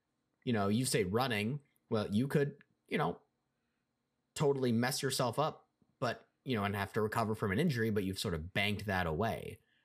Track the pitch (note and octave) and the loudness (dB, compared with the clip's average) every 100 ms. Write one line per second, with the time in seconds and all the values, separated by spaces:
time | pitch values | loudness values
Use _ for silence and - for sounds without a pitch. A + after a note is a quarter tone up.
0 | _ _ _ _ C3 A2 G2+ A2 B2 C#3 | _ _ _ _ -2 0 2 2 2 0
1 | F#2 A2 C3 G#2 G#2+ C#3+ - _ _ A2 | 0 0 0 0 -2 -4 -10 _ _ -2
2 | G2+ G#2 C3+ D3+ C#3+ - - _ _ - | 0 0 2 2 0 -4 -20 _ _ -4
3 | D3+ - _ _ _ _ _ _ _ _ | -2 -6 _ _ _ _ _ _ _ _
4 | _ _ _ - D3 C3+ B2+ A2+ B2 B2 | _ _ _ 0 2 2 2 2 2 0
5 | C3+ - B2 B2+ D3+ - _ _ _ _ | -2 0 0 0 -2 -4 _ _ _ _
6 | B2 - - _ - A#2 G2 G2+ G2 A2+ | -4 -4 -10 _ -4 0 0 0 -2 0
7 | G#2+ A#2 A2 A2 G#2+ G2 F3 A#2+ A2+ G#2+ | 0 0 0 0 0 2 2 2 0 0
8 | F#2+ F#2 G#2+ D#2+ E2 - G2+ G2+ G2+ F#2 | -2 -2 -4 -4 -2 0 0 0 0 0
9 | E2+ D#2 D#2 D#2 G1+ - _ _ | 0 0 -2 -4 -8 -14 _ _